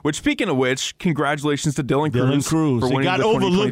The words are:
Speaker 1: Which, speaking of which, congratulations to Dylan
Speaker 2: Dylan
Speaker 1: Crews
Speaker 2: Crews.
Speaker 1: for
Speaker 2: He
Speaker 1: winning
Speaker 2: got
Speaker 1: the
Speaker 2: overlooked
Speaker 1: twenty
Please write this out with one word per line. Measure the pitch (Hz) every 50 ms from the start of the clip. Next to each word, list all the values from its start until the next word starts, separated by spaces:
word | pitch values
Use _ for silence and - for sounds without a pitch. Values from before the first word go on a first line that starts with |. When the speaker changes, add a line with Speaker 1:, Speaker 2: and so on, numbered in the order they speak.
Speaker 1:
Which, | - 151 147
speaking | - - 294 285 - 247 190
of | 143 127
which, | 131 127 135 131 - - - -
congratulations | - 180 147 143 147 139 151 151 139 147 147 139 - 156 139
to | - 139
Dylan | 113 135 139 156 151
Speaker 2:
Dylan | 117 123 127 131
Speaker 1:
Crews | 143 143 135 -
Speaker 2:
Crews. | 160 160 156 147 127 117
Speaker 1:
for | 127 127
Speaker 2:
He | 131
Speaker 1:
winning | 135 135 180
Speaker 2:
got | 185 -
Speaker 1:
the | 214
Speaker 2:
overlooked | 214 220 - 196 190 180
Speaker 1:
twenty | 196 214 127